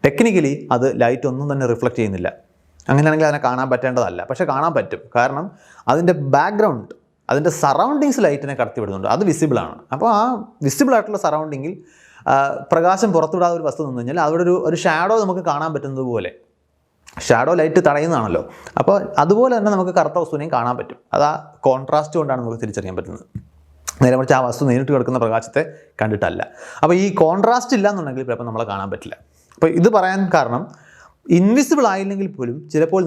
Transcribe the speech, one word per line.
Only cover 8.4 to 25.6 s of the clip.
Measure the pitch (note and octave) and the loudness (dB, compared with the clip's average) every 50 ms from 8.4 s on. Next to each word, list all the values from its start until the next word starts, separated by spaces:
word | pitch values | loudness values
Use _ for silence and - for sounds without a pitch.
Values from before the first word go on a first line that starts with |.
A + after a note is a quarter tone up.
| C#3+ C#3 C#3 B2 | -6 -8 -4 -4
കടത്തി | B2 G#2+ - - A2 | -4 -4 -4 -6 -6
വിടുന്നുണ്ട്, | G2 F#2+ F#2+ F#2+ G#2 G#2+ | -6 -6 -6 -2 -2 0
അത് | D3 G#3+ F#3+ | 0 2 0
വിസിബിളാണ്. | D3+ - E3 D3+ C#3 A2 F2+ D#2+ D#2+ - - _ C3 | 0 0 0 0 0 0 -2 -4 -10 -16 -12 _ -6
അപ്പോൾ | C#3 G3 A#3 A3+ G3+ | -2 0 0 2 2
ആ | A3 B3+ B3+ G#3+ G#3+ - _ _ D3+ | 0 0 -2 -6 -8 -14 _ _ -4
വിസിബിൾ | C#3 - - C#4 C4 C4 | -4 0 0 2 2 4
ആയിട്ടുള്ള | A3+ - G#3+ G#3 F#3+ - | 2 2 0 -6 -2 -2
സറൗണ്ടിങ്ങിൽ, | E3 D3 D#3 D#3 D#3 D3 C3+ C3+ D#3+ G3 - - _ _ _ _ _ _ - - - C3 | -2 -2 -2 -4 -6 -8 -8 -8 -8 -10 -12 -16 _ _ _ _ _ _ -8 0 2 2
ആ, | C3+ C#3 C#3 C#3+ - - - - | 2 2 0 -2 -6 -2 0 0
പ്രകാശം | E3 E3 F3 F#3+ F#3 A#3+ G#3+ F#3 | 2 4 2 2 2 2 2 2
പുറത്തുവിടാതെ | E3 D#3 D#3 D#3 F3+ F3 F3 E3+ E3+ | 2 0 0 0 0 0 0 0 0
ഒരു | D#3 D3 | -4 -4
വസ്തു | - - D#3 | -4 -4 -8
നിന്ന് | C#3 B2+ B2 | -6 -6 -8
കഴിഞ്ഞാൽ | A#2+ B2 C#3+ F3 D#3+ | -6 -4 -2 0 0
അവിടെ | D3 D#3+ E3+ F3 | 0 0 0 2
ഒരു, | F3 F3 F3+ - D#3 | 2 2 2 0 -2
ഒരു | D#3+ E3+ - | -4 0 0
ഷാഡോ | F#3 D#3+ D#3 F3 G3 A3 A3+ G#3+ | 0 0 0 0 0 2 0 0
നമുക്ക് | F#3+ F3+ F#3 F3+ E3+ | 0 -2 -2 -2 -2
കാണാൻ | D3 C#3+ D#3 D#3+ D#3 | -2 -2 -4 -4 -6
പറ്റുന്നത് | C#3+ - C#3 C3+ C3 C3 B2+ A#2+ | -6 -8 -8 -8 -6 -4 -4 -4
പോലെ, | A2 F#2 F2+ - - _ _ _ _ _ _ _ _ _ _ _ _ _ - - - - - | -4 -4 -6 -10 -14 _ _ _ _ _ _ _ _ _ _ _ _ _ -20 -18 -14 2 2
ഷാഡോ | A#2+ A2+ B2 D#3 F3 F3 D#3 | 4 4 4 2 2 2 2
ലൈറ്റ് | E3 D#3+ F3+ F3 - | 4 2 4 4 4
തടയുന്നതാണല്ലോ. | C#3+ D3 D3+ E3 E3+ C3 A2+ G#2 E2+ D#2+ - - - - - - - - B2 | 2 2 0 0 0 0 0 0 -2 -2 -4 -4 -14 -20 -20 -8 -2 0 2
അപ്പോൾ | - G3+ G3+ - - - - C#3+ | 2 2 2 0 -2 0 0 2
അതുപോലെ | E3+ G3+ G#3+ B3 C4 B3 A3+ | 4 4 4 4 2 2 2
തന്നെ | G3+ G#3+ G#3 | 0 0 0
നമുക്ക് | F#3 F#3 F3+ F3 F3 | 0 0 0 2 0
കറുത്ത | D#3 D3+ D#3 F3+ E3 | 0 2 0 -4 -4
വസ്തുവിനെയും | - - D3 D3 E3 - B2+ | -2 -4 -6 -6 -2 -2 -2
കാണാൻ | A#2 B2 B2+ B2 - | -2 -2 -4 -4 -6
പറ്റും. | - - - _ _ - | -12 -14 -20 _ _ 0
അത് | - D3 D3 D#3 | 2 2 2 0
ആ | E3 - - - _ - C#3 | -4 -10 -16 -20 _ 0 2
കോൺട്രാസ്റ്റ് | B2+ C3 C3+ - - D3+ D3+ D3+ D3+ F3 D#3 | 2 2 -2 -2 -2 -2 -2 -2 -4 -4 -2
കൊണ്ടാണ് | C#3 C3 B2+ A#2+ | -2 -2 -4 -4
നമുക്ക് | A#2 A2+ A2+ A2+ | -6 -8 -8 -8
തിരിച്ചറിയാൻ | G#2+ G2 - F#2+ F#2+ F#2 F2+ | -8 -8 -8 -8 -8 -8 -8
പറ്റുന്നത്. | F2 F2 F2 E2+ - _ _ - - - _ _ _ _ _ _ _ - - - C3+ | -10 -10 -14 -18 -18 _ _ -16 -16 -16 _ _ _ _ _ _ _ -14 0 2 4
നേരെ | B2 B2+ C3 | 4 4 4
മറിച്ച് | C3 C3 C#3+ C3 | 2 2 2 2
ആ | C3 A#2+ | 2 0
വസ്തു | A#2 - D3 C3+ A#2+ | -2 -2 0 2 2
നേരിട്ട് | B2+ C3+ C3 D3 | 0 2 2 0
കിടക്കുന്ന | C3 A#2+ B2 B2+ B2+ A#2 | 0 0 0 0 0 0
പ്രകാശത്തെ | A2+ A2 A2+ A2+ - - - | 0 0 -2 -4 -2 -4 -4